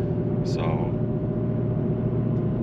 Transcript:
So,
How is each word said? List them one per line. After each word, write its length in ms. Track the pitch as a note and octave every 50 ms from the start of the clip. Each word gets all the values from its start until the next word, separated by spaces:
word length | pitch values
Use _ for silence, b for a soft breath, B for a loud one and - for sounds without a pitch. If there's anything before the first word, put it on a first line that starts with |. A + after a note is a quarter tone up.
| B B B B - - - - - -
So, 380 | - - - - - - - - - - - - - - - - - - - - - - - - - - - - - - - - - - - - - - - - - -